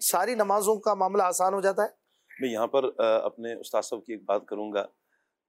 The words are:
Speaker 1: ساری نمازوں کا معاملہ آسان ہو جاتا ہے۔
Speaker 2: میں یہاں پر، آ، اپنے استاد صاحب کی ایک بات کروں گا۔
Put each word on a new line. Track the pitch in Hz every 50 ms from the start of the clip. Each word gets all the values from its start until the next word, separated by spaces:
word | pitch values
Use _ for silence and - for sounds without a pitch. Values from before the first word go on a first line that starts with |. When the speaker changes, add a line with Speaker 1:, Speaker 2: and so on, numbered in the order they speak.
Speaker 1:
ساری | - - - 175 190 214 254
نمازوں | 220 208 196 196 214 202 202 220
کا | 202 202 220 208
معاملہ | 190 190 185 196 208 190
آسان | 180 175 - 185 190 196
ہو | 196
جاتا | 185 196 196 185 208
ہے۔ | 214 - _ _ _ _ _ _ _ - -
Speaker 2:
میں | 131 127
یہاں | 117 107 117 113
پر، | - 135 135
آ، | 127 - - 110 113 110 110 -
اپنے | 107 107 - 117 117 113
استاد | 101 - - - 110
صاحب | 104 - 123 110 95
کی | - 113
ایک | 104 95
بات | - 98 104 -
کروں | - 107 104 107 107 101
گا۔ | 101 101 - _ _ _ _ _ _ _ _ _ _ _